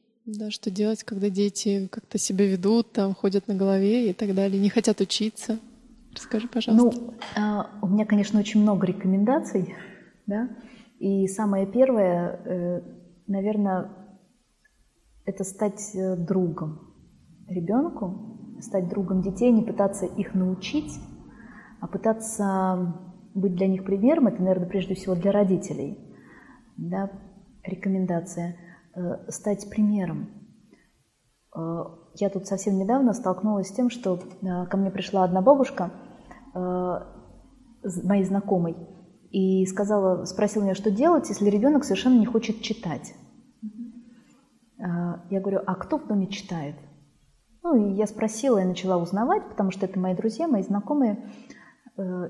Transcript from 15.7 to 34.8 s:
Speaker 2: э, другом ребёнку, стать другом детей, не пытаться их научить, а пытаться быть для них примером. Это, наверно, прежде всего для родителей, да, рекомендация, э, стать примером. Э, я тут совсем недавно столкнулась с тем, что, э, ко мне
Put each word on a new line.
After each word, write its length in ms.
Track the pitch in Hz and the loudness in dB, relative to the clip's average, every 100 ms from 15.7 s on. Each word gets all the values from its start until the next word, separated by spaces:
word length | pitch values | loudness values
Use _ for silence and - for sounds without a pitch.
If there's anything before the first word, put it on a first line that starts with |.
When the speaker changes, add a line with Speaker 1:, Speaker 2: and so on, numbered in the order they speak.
| 208 - 190 | -4 -8 -4
Speaker 2:
э, 180 | 185 | -2
другом 640 | 180 170 190 180 160 156 156 - - - _ _ - - | -2 0 2 0 -2 -8 -10 -16 -20 -20 _ _ -20 -10
ребёнку, 880 | 180 170 233 330 - 185 - - - - - | -6 -2 0 0 -4 -6 -8 -12 -16 -18 -16
стать 280 | - 196 175 | -6 -2 -2
другом 320 | 202 180 185 | -2 0 0
детей, 300 | 190 185 247 | -2 2 4
не 120 | 220 | 6
пытаться 440 | 208 - 196 - 180 | 4 2 0 0 -6
их 260 | - - | -4 -2
научить, 680 | 185 185 185 - 302 302 - - - - - - - - - | 0 0 -2 -4 -4 -4 -10 -16 -18 -20 -20 -20 -20 -20 -14
а 80 | 175 | -8
пытаться 1080 | 196 220 220 220 - 196 190 190 185 175 165 - - - | -2 0 -2 -4 -4 -2 0 0 0 -2 -6 -12 -20 -10
быть 220 | 196 196 175 | -2 -2 2
для 100 | 196 | 0
них 180 | 190 | 0
примером. 440 | - 196 240 330 226 | 0 2 4 4 4
Это, 140 | - | 2
наверно, 240 | 185 185 180 | 2 2 0
прежде 280 | 196 170 | -2 -2
всего 220 | - 190 175 | -4 -2 0
для 160 | 196 | 2
родителей, 640 | 202 196 180 - - 139 - - - - - - - _ - | 4 4 2 -2 -8 -8 -10 -16 -20 -20 -20 -20 -20 _ -12
да, 340 | 165 190 196 - - - - - | -6 -4 -4 -8 -20 -20 -20 -16
рекомендация, 880 | - 180 196 190 185 170 175 175 175 175 - - _ | -10 -6 -2 0 0 0 -4 -6 -8 -8 -16 -20 _
э, 340 | 180 175 - - | -8 -6 -6 -8
стать 400 | - 214 202 - | -6 -4 -4 -4
примером. 580 | - 208 208 170 151 - - - - _ _ _ _ _ _ _ _ _ - | 0 2 2 0 -4 -8 -12 -20 -20 _ _ _ _ _ _ _ _ _ -10
Э, 280 | 165 165 - - - | -6 -6 -8 -14 -16
я 160 | - 202 | -4 -2
тут 160 | 190 190 | -2 -4
совсем 320 | 190 208 190 | -4 0 0
недавно 340 | 190 262 247 | 2 4 4
столкнулась 580 | 220 185 180 214 208 185 | 2 -2 -2 0 0 -2
с 20 | |
тем, 180 | - 247 | -2 -2
что, 300 | - 190 180 - - | -2 -4 -4 -6 -10
э, 260 | 185 180 180 | -6 -4 -2
ко 100 | |
мне 160 | 196 | 0